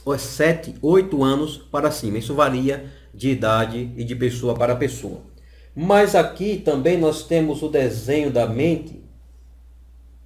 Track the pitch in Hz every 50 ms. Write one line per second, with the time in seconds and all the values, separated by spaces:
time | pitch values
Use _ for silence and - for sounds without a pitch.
0 | - 135 143 131 - - - - 151 160 165 165 - 120 - - - 151 180 190
1 | 190 190 151 139 135 135 135 143 156 151 - - - - - 143 147 151 - -
2 | 120 107 104 113 117 120 143 143 147 135 127 127 131 135 139 139 - 135 - -
3 | - - - 101 120 135 131 104 110 110 110 113 113 113 117 120 123 123 120 120
4 | 120 117 123 120 127 120 120 - - 120 113 113 120 120 120 120 147 127 - -
5 | - 98 - - - - - - - - - - - - - 139 160 185 202 202
6 | 208 196 - 180 160 - - - 185 214 208 - - 160 147 135 131 165 180 175
7 | 165 156 - - - - 170 165 160 151 139 - 156 151 151 143 131 120 110 113
8 | 107 123 143 151 147 139 123 120 113 110 110 120 147 170 160 - - - - -
9 | - - - - - - - - - - - - - - - - - - - -
10 | - - - - -